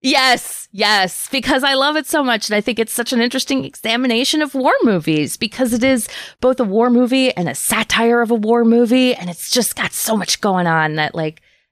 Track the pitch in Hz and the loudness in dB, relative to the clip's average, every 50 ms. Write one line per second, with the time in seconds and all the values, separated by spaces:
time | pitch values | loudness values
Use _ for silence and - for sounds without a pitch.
0 | - 262 285 277 262 262 247 - - - - - - _ _ 196 214 208 214 202 | -2 0 0 2 2 2 2 0 0 -10 -14 -14 -16 _ _ -2 0 2 2 2
1 | 190 180 - - - - - 269 226 254 302 262 254 277 269 269 269 285 302 311 | 0 0 -4 -8 -10 -4 -4 -4 -2 0 0 0 2 2 0 2 0 0 0 -2
2 | 294 - - 311 285 254 233 220 - - 214 208 202 - 240 208 226 220 - - | -4 -2 -2 0 0 2 0 -2 -2 -2 -2 0 0 -2 -2 -2 -4 -4 -2 -6
3 | 240 - 262 240 233 247 247 262 - - 277 262 - - - - - 220 226 240 | -4 -2 0 0 0 0 0 -4 -4 -2 -2 -4 -4 -6 -12 -10 -6 -4 -2 0
4 | 254 262 226 226 254 - - 311 302 285 - 277 254 294 466 554 494 233 208 175 | 0 0 0 0 0 0 0 0 -2 -2 -2 -2 0 2 2 2 2 2 2 2
5 | 151 - 160 151 151 127 - - - 220 - - 262 247 220 247 214 269 269 247 | 0 0 0 0 0 -2 -4 -6 -6 -8 -2 -2 -2 0 0 0 2 2 2 2
6 | 214 - - - - - - _ - 254 262 - 254 202 185 214 233 254 240 233 | 0 -6 -12 -14 -16 -16 -12 _ 0 0 2 2 0 0 2 2 2 4 4 4
7 | 254 240 247 269 262 254 - - 175 160 120 - - - 226 214 220 - - - | 4 4 2 2 2 2 0 -2 -4 -4 -4 -4 -4 -2 -2 -2 -2 -2 0 0
8 | 226 233 233 240 240 214 233 233 208 214 233 240 240 233 233 233 247 220 233 262 | 2 2 2 2 2 0 0 0 2 2 2 2 4 4 4 4 4 4 4 4
9 | 254 254 240 - - 175 170 - - - - - 196 - - - 175 180 - - | 4 2 0 -2 -6 -12 -12 -12 -8 -4 -2 -2 -2 -2 -4 -6 -6 -6 -6 -6
10 | - - 220 214 180 - - - - 214 190 185 175 170 165 160 156 156 151 156 | -4 -2 -2 -2 -2 -4 -4 -2 -2 -2 0 0 0 2 2 2 0 0 0 -2
11 | 151 151 - - 160 156 156 _ _ _ _ _ _ _ | -4 -4 -2 -4 -6 -6 -6 _ _ _ _ _ _ _